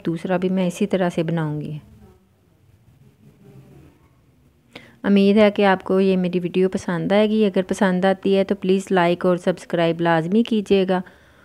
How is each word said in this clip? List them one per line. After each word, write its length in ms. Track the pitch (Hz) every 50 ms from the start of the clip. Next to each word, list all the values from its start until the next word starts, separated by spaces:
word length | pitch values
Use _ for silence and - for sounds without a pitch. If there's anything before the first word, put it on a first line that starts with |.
| -
दूसरा 320 | 165 165 165 - 185 185
भी 120 | 180 180 185
मैं 160 | 185 190 185
इसी 180 | 175 175 - 208
तरह 220 | 196 196 185 180 175
से 140 | - 180 160
बनाऊँगी। 560 | 165 165 170 156 151 151 151 147 151 151 147 - - - - - - _ _ _ _ _ _ _ _ _ _ _ _ _ _ _ _ _ _ _ _ _ _ _ - _ _ - 135 135 131 - 135 135 - - - _ _ _ _ _ _ _ _ _ _ _ _ _ _ _ _ _ - - - _ _ -
उम्मीद 320 | 196 202 196 196 202 202
है 120 | 220 214 202
कि 120 | 202 - 202
आपको 340 | 196 185 185 - - 185 190
ये 160 | 196 190 190
मेरी 220 | 185 185 175 175 180
वीडियो 300 | 180 170 - 185 185 185
पसंद 440 | 190 190 - - 175 165 165 170 196
आएगी। 300 | 208 214 208 214 220 214
अगर 200 | 196 185 196 185
पसंद 420 | - 190 - 208 190 180 180 190
आती 280 | 190 190 190 - 196 196
है 100 | 190 190
तो 120 | - 202
प्लीज़ 320 | - - 185 190 190 190 -
लाइक 340 | 196 180 170 175 175 175 -
और 120 | 180 180 175
सब्सक्राइब 600 | - 190 175 - - - - 170 165 165 165 170
लाजमी 420 | 170 170 165 160 160 175 196 226 233
कीजिएगा 580 | - 226 214 196 - 196 196 190 185 185 180 185 - - _ _ _ _ _